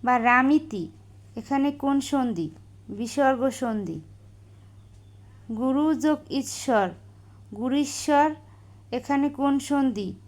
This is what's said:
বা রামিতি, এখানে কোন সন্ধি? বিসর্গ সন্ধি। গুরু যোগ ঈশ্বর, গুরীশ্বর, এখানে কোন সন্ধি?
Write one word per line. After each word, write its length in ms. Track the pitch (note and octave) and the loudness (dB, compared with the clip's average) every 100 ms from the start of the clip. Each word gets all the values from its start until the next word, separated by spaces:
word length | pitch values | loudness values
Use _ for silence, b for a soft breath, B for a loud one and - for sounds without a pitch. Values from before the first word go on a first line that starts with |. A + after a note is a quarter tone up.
বা 140 | A#3 B3 | 0 2
রামিতি, 680 | A#3 B3 C4 D4+ D4+ G#3 E3 - - - - - | 4 4 4 2 0 -8 -8 -12 -20 -20 -18 -16
এখানে 360 | A3 C#4 C#4+ | -4 0 0
কোন 280 | C#4+ C#4 C#4 | -2 0 0
সন্ধি? 500 | C#4 C#4+ B3 F#3 D#3 - - - - | 0 -2 -2 -2 -6 -8 -20 -20 -16
বিসর্গ 540 | G3+ A3+ - C4+ C4 C4 | -10 -6 2 2 4 0
সন্ধি। 520 | - B3 G#3+ F#3 D#3+ - - - - - - - - - - - b b b b | -2 -4 -4 -6 -10 -12 -20 -20 -20 -20 -20 -20 -20 -20 -20 -20 b b b b
গুরু 440 | A3 B3+ C4 D4+ | -2 0 2 2
যোগ 240 | D4 D4 D4+ - | 2 2 0 -2
ঈশ্বর, 580 | C#4 C4 - - A3+ F#3 E3 - b b b - | -6 -4 -6 0 2 2 -4 -20 b b b -16
গুরীশ্বর, 760 | G#3 B3 C#4 C#4+ - - C#4+ D#4 D4+ b b b b b | -6 -2 0 -2 -4 2 4 4 0 b b b b b
এখানে 340 | B3 B3 C#4+ C#4+ | -8 -2 0 0
কোন 300 | C#4+ C#4 C#4 | 0 0 0
সন্ধি? 560 | - C#4+ C4+ G#3+ F#3+ - | 0 0 0 -2 -6 -10